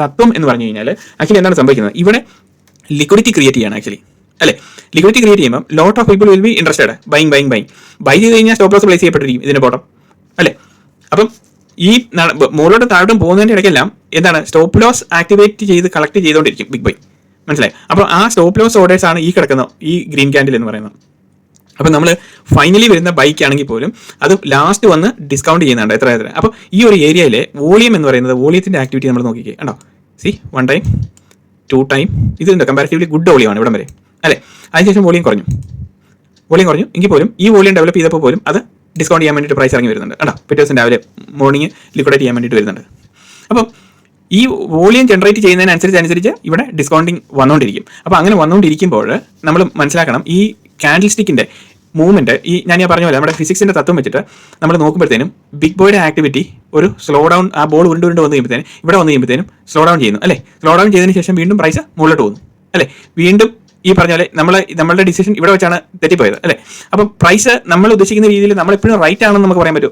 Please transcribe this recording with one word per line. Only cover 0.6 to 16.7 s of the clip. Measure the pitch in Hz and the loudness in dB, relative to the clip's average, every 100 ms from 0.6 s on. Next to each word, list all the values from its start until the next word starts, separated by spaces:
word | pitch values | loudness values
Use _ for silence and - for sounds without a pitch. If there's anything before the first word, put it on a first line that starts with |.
| 113 | -4
കഴിഞ്ഞാൽ | 107 117 | -6 -8
actually | 202 - _ 156 208 | -8 -14 _ 0 2
എന്താണ് | 185 160 | 2 0
സംഭവിക്കുന്നത്? | 131 127 104 151 | 2 0 -2 -2
ഇവിടെ | 180 233 - _ _ _ _ _ _ | 0 0 -4 _ _ _ _ _ _
ലിക്വിഡിറ്റി | 147 147 202 240 | -6 2 2 2
ക്രിയേറ്റ് | 180 135 127 | 0 0 0
ചെയ്യാണ് | 104 104 | -4 -6
actually, | 107 101 _ _ _ _ | -10 -14 _ _ _ _
അല്ലേ? | - - - - _ 147 | -4 -4 -10 -20 _ 0
ലിക്വിഡിറ്റി | 190 240 | 2 2
ക്രിയേറ്റ് | 220 202 | 2 2
ചെയ്യുമ്പോൾ | 131 127 - 156 | 2 -2 -4 0
lot | 180 220 | 0 0
of | 226 | 0
people | 196 208 | 2 4
will | 190 214 | 4 2
be | 226 | 0
interested, | 160 151 113 110 - | -2 0 -2 -4 -4
buying, | 151 156 | -2 2
buying, | 139 139 | 0 0
buying. | 113 - _ - _ | -4 -6 _ -20 _
ബൈ | 143 147 | 0 2
ചെയ്ത് | 226 226 | 4 4
കഴിഞ്ഞാൽ | 220 | 2
സ്റ്റോപ്പ് | 226 190 202 | 2 2 4
ലോസ് | 202 | 2
പ്ലേസ് | 175 | 2
ചെയ്യപ്പെട്ടിരിക്കും | 170 160 139 127 | 0 0 -2 -4
ഇതിന്റെ | 135 139 | -2 0
ബോട്ടം, | 127 120 - _ _ _ _ - | 0 -2 -10 _ _ _ _ -4
അല്ലേ? | 165 - _ _ _ _ _ | -4 -4 _ _ _ _ _
അപ്പം | 160 226 - _ _ _ - | -2 -2 -6 _ _ _ -4
ഈ | 175 240 247 175 | 0 0 0 -2
നട-, | 165 160 | -2 0
ബ-, | 139 151 | -2 2
മുകളിലോട്ടും | 160 220 240 | 2 2 2
താഴോട്ടും | 185 190 226 | 2 2 2
പോകുന്നതിന്റെ | 170 185 220 | 2 2 2
ഇടയ്ക്കെല്ലാം | 208 196 143 160 - _ | 2 2 0 -2 -8 _
എന്താണ്? | 165 180 160 - | -2 0 0 0
സ്റ്റോപ്പ് | 160 170 208 | 0 2 2
ലോസ് | 233 240 - | 2 0 -4
ആക്ടിവേറ്റ് | 170 170 202 208 208 202 | -4 0 4 2 2 0
ചെയ്ത് | 175 180 160 | 0 0 -2
കളക്ട് | - 208 | -2 -2
ചെയ്തുകൊണ്ടിരിക്കും | 165 156 156 - - | 0 0 0 -4 -10